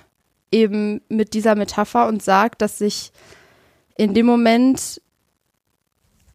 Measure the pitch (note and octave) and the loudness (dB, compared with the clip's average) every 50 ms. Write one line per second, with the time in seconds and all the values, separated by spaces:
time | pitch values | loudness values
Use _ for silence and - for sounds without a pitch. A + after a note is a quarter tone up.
0 | _ _ _ _ _ _ _ _ _ - - A3 A3 G#3 G3+ G#3+ G#3 G#3 G#3 - | _ _ _ _ _ _ _ _ _ -2 2 2 2 2 0 -2 -4 -4 -6 -8
1 | _ - G#3+ A3 G#3+ - - G#3+ G#3 A3+ G#3+ G#3+ G3+ - - - G#3 - - A#3+ | _ -6 -2 -2 -2 -2 -2 -2 0 0 0 0 -2 -4 -4 -4 -4 -2 0 0
2 | A#3+ A3+ A3 G#3 - - F#3+ F#3+ G#3 A#3 - - G#3+ G#3+ - - G#3 G#3 - - | 0 0 -2 -4 -2 0 0 2 0 0 -2 -4 -6 -4 -4 -4 -4 -4 -4 -6
3 | - - _ _ _ - - - _ _ _ _ _ _ _ _ _ _ _ - | -12 -16 _ _ _ -20 -20 -20 _ _ _ _ _ _ _ _ _ _ _ -2
4 | G#3+ G#3 G3 A3 A#3 A#3+ A#3+ A#3+ A#3 A3+ A3+ A#3 B3 C4 C4 - - - - - | -2 0 2 2 2 4 4 4 4 2 4 4 4 2 2 0 -4 -12 -14 -18
5 | _ _ _ _ _ _ _ _ _ _ _ _ _ _ _ _ _ _ _ _ | _ _ _ _ _ _ _ _ _ _ _ _ _ _ _ _ _ _ _ _
6 | _ _ _ _ _ _ _ | _ _ _ _ _ _ _